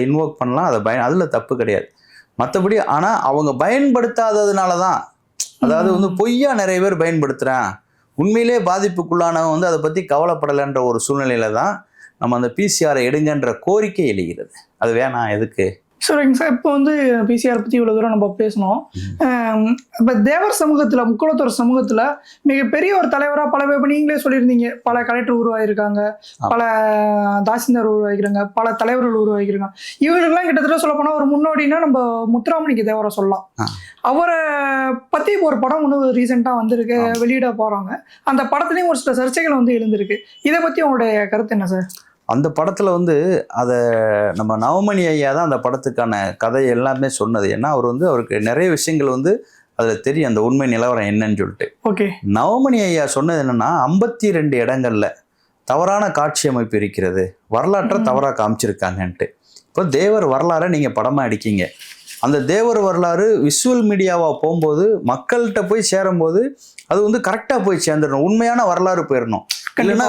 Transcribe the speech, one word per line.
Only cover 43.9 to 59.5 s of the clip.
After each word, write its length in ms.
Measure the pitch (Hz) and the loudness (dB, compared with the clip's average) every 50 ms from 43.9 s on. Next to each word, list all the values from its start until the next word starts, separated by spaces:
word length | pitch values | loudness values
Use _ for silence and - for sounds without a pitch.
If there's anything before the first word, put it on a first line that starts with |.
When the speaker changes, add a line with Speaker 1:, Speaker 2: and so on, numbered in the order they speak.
| 117 113 110 110 104 104 104 101 85 | 2 2 2 2 2 2 0 0 0
Speaker 1:
நம்ம 240 | 98 107 107 110 | -2 -2 -2 -2
நவமணி 480 | 110 113 131 160 190 202 208 202 190 175 | 0 0 0 0 0 0 0 0 0 0
ஐயா 240 | 165 156 151 143 135 135 | 0 0 0 0 0 0
தான் 140 | 160 170 160 | 0 0 0
அந்த 80 | 135 120 | 0 0
படத்துக்கான 540 | 127 123 131 131 - 135 - - 117 117 107 101 98 95 95 | -2 -2 -2 -2 -4 -4 -2 -2 -2 0 0 -2 -2 -4 -4
கதை 240 | - 113 113 117 135 135 | -2 -2 0 0 2 2
எல்லாமே 420 | 123 120 120 127 135 131 131 139 131 | 2 2 2 0 0 -2 -2 -2 -4
சொன்னது. 360 | 131 - 104 110 113 107 101 95 | -2 -2 -2 -2 0 0 0 0
ஏன்னா 200 | 104 104 123 151 151 | -2 -2 -2 -2 0
அவர் 120 | 127 120 120 | 0 0 0
வந்து, 160 | 120 135 175 | 0 0 0
அவருக்கு 300 | 180 139 120 113 - - 107 | 0 0 0 -2 -2 -4 -2
நிறைய 260 | 104 113 120 147 180 185 | -2 0 0 0 0 0
விஷயங்கள் 400 | 160 143 - 165 160 151 139 135 127 | 0 -2 -2 -2 0 0 0 0 0
வந்து 180 | 131 135 175 208 - - - _ _ _ _ _ - | 0 0 0 0 -2 -4 -8 _ _ _ _ _ -2
அதுல 160 | 113 113 107 - | -2 0 -2 -2
தெரியும், 280 | - 131 143 160 151 123 | -2 -2 0 0 0 0
அந்த 100 | 113 107 107 | 0 0 2
உண்மை 240 | 123 131 139 139 127 | 2 2 0 0 0
நிலவரம் 400 | 113 113 117 123 123 117 104 101 | 0 0 0 0 0 0 0 0
என்னன்னு 280 | 104 107 110 107 104 98 | 0 0 0 0 0 -2
சொல்லிட்டு. 260 | 95 95 95 - - - - _ - | -2 -4 -6 -8 -8 -8 -8 _ -4
Speaker 2:
ஓகே. 220 | 226 202 - 208 190 - - - 101 101 | -2 -2 0 -2 -2 -4 -6 -4 -2 0
Speaker 1:
நவமணி 440 | 107 131 175 220 254 269 277 247 226 202 | 2 2 2 2 2 2 2 2 2 2
ஐயா 240 | 180 170 160 143 | 2 0 0 0
சொன்னது 360 | 135 - 139 143 165 170 156 139 | 0 0 0 0 0 0 0 0
என்னன்னா, 280 | 127 123 117 110 139 175 160 127 | 0 0 0 0 0 0 0 0
ஐம்பத்தி 480 | 151 170 196 233 233 233 - 214 208 | 2 2 2 0 0 -2 -2 -2 0
ரெண்டு 260 | 180 165 151 147 131 123 | 0 2 0 0 2 0
இடங்கள்ல 500 | 117 120 131 131 127 120 113 104 101 87 - - _ _ _ _ _ _ _ _ _ - | 0 0 0 0 0 0 0 0 0 -2 -4 -8 _ _ _ _ _ _ _ _ _ -2
தவறான 360 | 127 151 175 190 196 208 220 190 | 0 0 2 2 2 0 0 0
காட்சி 340 | 156 151 147 156 147 - - 143 | 0 0 0 0 0 -2 -2 0
அமைப்பு 300 | 127 123 113 110 - 104 | 0 0 -2 -2 -2 -2
இருக்கிறது, 440 | 104 101 - - 95 90 90 95 92 92 - _ _ - | -2 -2 -2 -2 -2 -2 0 0 -2 -4 -6 _ _ -4
வரலாற்றை 500 | 107 117 143 185 202 196 - 220 196 208 | -2 0 2 2 2 0 0 0 0 0
Speaker 2:
ம். 80 | 220 131 | 0 0
Speaker 1:
தவறா 220 | 127 131 139 139 120 | 0 2 0 0 0
காமிச்சிருக்காங்கன்ட்டு. 960 | - 107 107 110 - - 107 101 - 95 92 90 95 92 90 87 - 98 - - _ _ _ | 0 0 0 0 0 -2 -4 -2 -2 -4 -4 -2 -4 -6 -6 -6 -6 -8 -8 -8 _ _ _